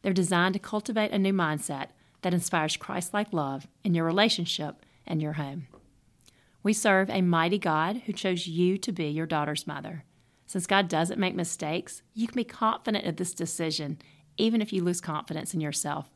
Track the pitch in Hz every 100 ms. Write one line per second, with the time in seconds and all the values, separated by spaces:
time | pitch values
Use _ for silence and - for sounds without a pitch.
0 | 196 185 170 180 185 196 - 214 208 220
1 | 214 202 190 196 160 151 - 139 143 _
2 | _ _ 185 175 170 170 156 - - -
3 | 170 208 214 170 139 135 - _ 196 170
4 | 165 180 220 - 170 - 151 - _ _
5 | - 156 151 151 139 147 131 - _ _
6 | _ _ - _ _ _ 202 208 214 190
7 | 190 196 180 165 170 196 175 156 165 233
8 | - - 190 175 165 165 180 190 - 180
9 | 151 151 160 160 147 143 - 147 120 151
10 | - _ _ _ - 190 175 196 180 160
11 | 170 - 185 185 170 - 151 165 - -
12 | _ 220 226 247 233 - 220 - - 202
13 | - 156 180 - 170 - 165 151 147 151
14 | - - _ - 226 226 208 190 175 175
15 | - 151 - 156 156 170 151 139 147 151
16 | 143